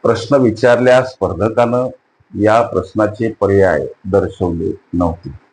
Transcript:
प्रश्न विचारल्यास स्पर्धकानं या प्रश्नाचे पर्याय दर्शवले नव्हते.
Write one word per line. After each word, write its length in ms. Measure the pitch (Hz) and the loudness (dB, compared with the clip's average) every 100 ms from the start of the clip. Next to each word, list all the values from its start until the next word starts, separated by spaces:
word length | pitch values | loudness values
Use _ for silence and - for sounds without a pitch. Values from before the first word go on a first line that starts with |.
प्रश्न 320 | 120 113 - 143 | 0 -2 0 2
विचारल्यास 720 | 123 104 123 120 127 127 92 | 2 2 2 4 4 4 2
स्पर्धकानं 760 | - 92 85 107 113 120 123 127 127 _ _ _ | -4 -6 -2 -2 0 0 0 -4 -8 _ _ _
या 300 | - 104 110 117 | -2 2 2 2
प्रश्नाचे 600 | - - - 107 104 113 - | -4 -4 -2 -2 -2 -6 -2
पर्याय 460 | 98 98 95 78 71 - 95 | 0 4 2 2 -4 -12 -2
दर्शवले 600 | 98 92 - 92 82 78 - _ | -2 -2 -4 -4 -2 -6 -8 _
नव्हते. 360 | 85 87 82 - - _ | -4 -2 -4 -14 -18 _